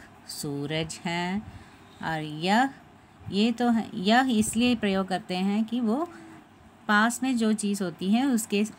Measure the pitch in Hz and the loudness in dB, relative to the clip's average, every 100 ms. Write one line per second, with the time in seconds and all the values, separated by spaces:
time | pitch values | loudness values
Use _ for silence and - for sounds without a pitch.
0 | - - - - 151 143 143 156 160 - | -6 -20 -16 -10 -8 -6 -4 -4 -4 -6
1 | 180 170 175 196 214 - - - - - | -6 -4 -2 -4 -6 -16 -20 -20 -20 -12
2 | 160 160 156 151 175 208 269 - - - | -6 -6 -6 -4 2 4 2 -2 -20 -20
3 | - - - 185 226 240 240 226 - - | -20 -20 -4 0 2 2 2 2 0 -4
4 | 185 233 262 220 214 220 247 240 208 190 | 2 4 4 2 2 2 2 2 2 0
5 | 190 185 - 180 196 202 220 240 233 247 | 0 -4 -4 -2 0 0 0 0 0 0
6 | 349 - - - - - - - - 208 | -2 -8 -20 -20 -20 -20 -20 -12 0 4
7 | 220 240 262 247 220 214 208 202 185 160 | 4 0 -2 0 2 0 0 -2 -4 -4
8 | 185 220 277 240 - 202 214 | 0 2 2 0 0 0 -2